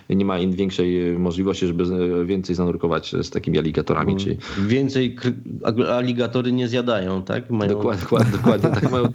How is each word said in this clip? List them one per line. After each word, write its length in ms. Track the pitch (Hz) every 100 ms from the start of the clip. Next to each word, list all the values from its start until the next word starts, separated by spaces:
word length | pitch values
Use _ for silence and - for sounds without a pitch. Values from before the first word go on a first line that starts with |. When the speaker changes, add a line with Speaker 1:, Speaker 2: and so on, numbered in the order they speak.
| -
Speaker 1:
nie 140 | 95
ma 140 | 98 92
in-, 140 | 92
większej, 640 | 90 95 92 90 90 87
e, 40 | 87
możliwości, 480 | 90 85 95 92 92
żeby 180 | 85 90
z-, 400 | 92 90 87 87
więcej 280 | 98 92 87
zanurkować 560 | 87 82 87 78 - 85
z 80 | 85
takimi 280 | - - 76
aligatorami, 540 | 80 80 - 78 92
Speaker 2:
Mm. 120 | 95
Speaker 1:
czyli 140 | 98 87 - 101 101
Speaker 2:
Więcej 500 | 131 135 131 123 -
kry-, 180 | 123 120 117 107
ag-, 280 | - 110 82
aligatory 600 | 123 123 120 117 127 123
nie 160 | 127 123
zjadają, 540 | 123 120 107 92 95
tak? 280 | 92 117 120
Mają 200 | 113 101
Speaker 1:
Dokład-, 300 | 104 113 98
dokład-, 300 | - 117 117
dokładnie 400 | 101 117 104 165
tak. 200 | - 117
Speaker 2:
<laughs> 20 |
Speaker 1:
Mają, 120 | 127 120